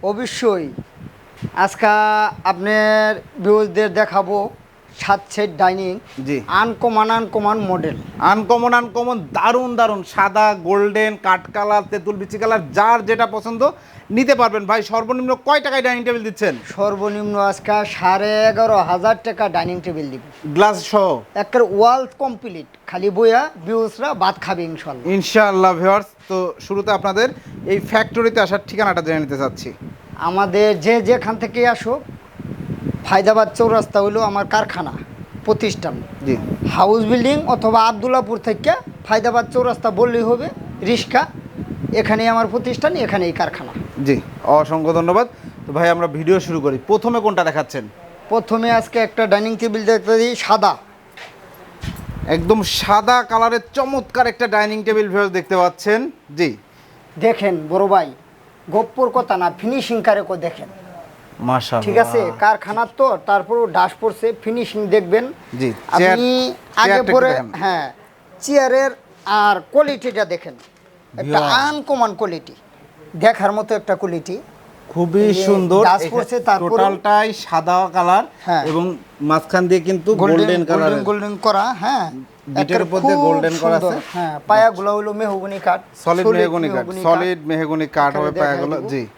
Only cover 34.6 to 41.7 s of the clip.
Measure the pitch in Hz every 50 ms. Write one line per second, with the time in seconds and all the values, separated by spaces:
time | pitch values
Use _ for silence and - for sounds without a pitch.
34.6 | 214 - - 175 175 143 117 - - - - - - - - - - - 214 -
35.6 | - 214 185 - - 160 127 123 - - - - - 139 131 113 - - - -
36.6 | - - - - 180 196 214 233 220 214 240 254 233 262 285 294 311 - 254 -
37.6 | - 220 220 233 220 226 226 208 202 254 254 262 240 202 226 220 233 233 220 -
38.6 | - 294 339 523 508 - - - - - 214 220 208 240 226 240 233 233 - 254
39.6 | 247 247 233 - - 233 202 180 233 240 233 233 233 220 240 233 277 339 - -
40.6 | - - - - - 190 240 233 - - - 247 302 - - - - - - -
41.6 | - -